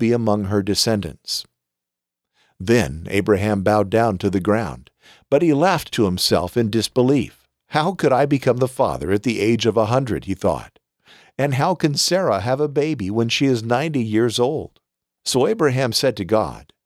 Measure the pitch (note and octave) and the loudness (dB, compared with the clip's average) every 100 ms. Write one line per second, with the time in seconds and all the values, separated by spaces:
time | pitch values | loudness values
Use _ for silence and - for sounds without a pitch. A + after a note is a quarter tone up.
0 | A#2 A#2+ A2 G#2 G2 G#2 G2 G2 - G#2+ | 2 2 0 0 0 -2 0 0 0 -2
1 | E2+ - - - - _ _ _ _ _ | -4 -10 -10 -10 -10 _ _ _ _ _
2 | _ _ _ _ _ - F#2 A#2+ D2+ D2+ | _ _ _ _ _ -6 2 2 2 -6
3 | E2 G2+ G2+ G2 G#2 G2+ F#2+ G#2+ G2+ A2 | -4 -2 2 2 2 0 2 2 2 2
4 | A#2 F#2+ G2+ F#2+ F2+ G#2+ F#2+ B1+ - _ | 2 0 -2 0 0 -2 -2 -10 -18 _
5 | - - _ C#3+ E3+ C#3 F3+ E3 - - | -20 -20 _ 2 4 4 2 0 -2 -2
6 | G2+ F2+ - F#2 F2+ B2 A2 A2 G2+ - | 0 0 0 0 0 -2 0 -2 -2 0
7 | B2+ C#3+ F2+ - _ _ _ D3+ D#3+ F3+ | 2 2 -2 -10 _ _ _ -2 -2 0
8 | D3 B2+ C#3+ C#3+ C3 B2 B2+ - A2+ C2 | 2 2 2 0 0 0 0 0 -2 -2
9 | D2+ G2+ B2+ G2 G#2 A#2 A2+ G#2 G#2+ B2+ | -2 -2 0 0 0 2 2 2 2 0
10 | B2+ D#2+ F2 F#2 G2 C#2 - _ _ _ | -2 -4 -4 -4 -2 -2 -6 _ _ _
11 | _ - _ - C#3 C3 E3 F3+ D#3+ C#3 | _ -20 _ -4 -2 0 0 0 -2 0
12 | - F3+ E3+ G2 G#2+ C3+ D3 C#3+ D3+ C#3 | 0 0 2 0 0 -2 0 0 -2 -2
13 | F#2+ A2 A#2 - C#3 A#2+ A2+ A#2+ E3 C#3+ | -2 0 0 2 2 0 0 0 0 -2
14 | A2 G#2+ A#2+ G#2+ B2 D3+ F2 _ _ _ | 0 2 2 0 -2 -2 -8 _ _ _
15 | _ _ - C3 D#3 A3 D3+ B2+ C3 A2 | _ _ -2 0 2 2 0 2 0 0
16 | C3+ G#2+ F2+ G#2+ E2+ A1+ - _ | 0 -2 0 0 0 -6 -20 _